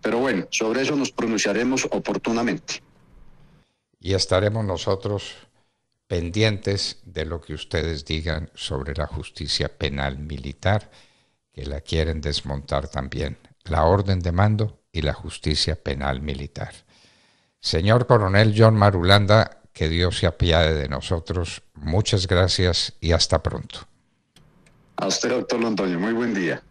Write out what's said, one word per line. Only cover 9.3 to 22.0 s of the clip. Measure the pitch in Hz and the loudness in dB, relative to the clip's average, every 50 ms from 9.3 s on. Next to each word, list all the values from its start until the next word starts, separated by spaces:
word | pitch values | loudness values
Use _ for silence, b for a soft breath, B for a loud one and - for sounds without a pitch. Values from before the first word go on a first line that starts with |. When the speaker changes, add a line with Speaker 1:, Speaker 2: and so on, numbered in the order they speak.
| _ - 73 71 - - 73 71 - | _ -12 -8 -6 -2 -2 -2 -4 -4
Speaker 2:
penal | - - 71 69 69 69 69 67 69 | -4 -4 -4 -2 -2 -4 -4 -4 -6
militar, | 73 76 76 67 65 71 67 _ - 92 101 107 - - b b b b b b b b b b b _ | -8 -10 -10 -10 -10 -12 -12 _ 0 0 0 0 -2 -6 b b b b b b b b b b b _
que | _ - 67 | _ -12 -10
la | 69 69 71 | -8 -8 -10
quieren | - - - 82 78 80 80 78 | -8 -4 0 0 0 0 -2 -4
desmontar | 71 73 73 - - - 71 71 71 - 73 71 69 69 | -4 -4 -6 -6 -6 -6 -8 -8 -6 -4 -4 -4 -4 -4
también, | - 67 67 67 - 62 73 69 - - _ - _ _ _ | -8 -8 -8 -6 -6 -6 -6 -6 -8 -10 _ -20 _ _ _
la | - 76 82 78 | -2 0 2 4
orden | 82 95 101 95 95 95 92 | 6 4 4 4 2 0 0
de | 87 90 | 0 0
mando | 85 90 98 107 107 107 110 107 - _ _ _ | 2 4 4 4 4 2 0 -4 -4 _ _ _
y | _ 85 | _ -2
la | 76 71 67 | -2 -2 -2
justicia | - - - - - - 78 76 73 - - 78 | -4 -8 -14 -14 -6 -4 -2 -2 0 0 -2 -2
penal | - _ - 69 69 69 69 69 67 | -4 _ -6 -6 -4 -4 -4 -4 -4
militar. | 71 76 71 67 71 69 _ - - - - - _ b b b b b b b b b b b b b b b | -4 -6 -6 -6 -8 -12 _ -10 -12 -12 -12 -20 _ b b b b b b b b b b b b b b b
Señor | - - - 80 87 101 110 123 120 | -6 -2 -2 0 4 4 4 4 6
coronel | - 127 113 104 95 95 101 110 110 104 | 4 4 4 4 4 4 6 6 6 6
John | 107 110 110 110 | 8 8 8 8
Marulanda, | 107 101 101 98 92 85 90 98 104 104 98 104 113 98 - - - _ _ | 8 6 6 6 4 4 6 6 6 6 6 6 4 4 2 -4 -20 _ _
que | _ - - 78 | _ -4 -2 -2
Dios | 82 85 87 90 - - | 0 2 0 0 0 2
se | - 87 | 0 0
apiade | - - - 87 80 80 82 78 80 | 2 2 2 4 4 4 4 4 2
de | 76 69 65 | 0 -2 -4
nosotros. | 67 65 - - 90 82 80 - 85 90 87 80 - - _ _ _ | -6 -8 -4 -4 -4 -4 -4 -4 -4 -4 -4 -4 -8 -14 _ _ _
Muchas | - 73 76 78 98 | -10 -6 0 0 0